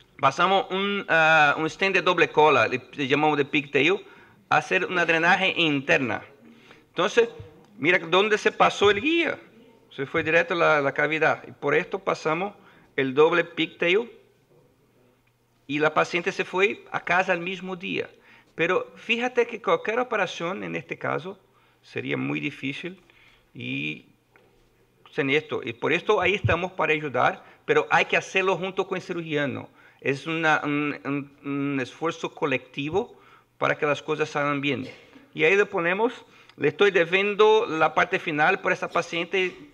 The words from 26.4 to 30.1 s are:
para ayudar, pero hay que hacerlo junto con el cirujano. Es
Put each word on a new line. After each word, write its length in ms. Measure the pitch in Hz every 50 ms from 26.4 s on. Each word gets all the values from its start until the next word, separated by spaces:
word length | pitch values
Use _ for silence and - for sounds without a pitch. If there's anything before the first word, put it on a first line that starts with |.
| - - 170 165 - - -
para 200 | - 160 156 156
ayudar, 500 | 151 151 143 123 127 131 160 - - - - - _ _
pero 220 | - 147 151 147 -
hay 140 | - 170 185
que 140 | - 196 170
hacerlo 400 | - - - 190 190 190 190 160
junto 280 | 180 190 185 - 185
con 100 | - 196
el 60 | 180 -
cirujano. 680 | - 180 170 165 160 151 147 147 131 110 110 - - _ _ - - _ _ -
Es 240 | 127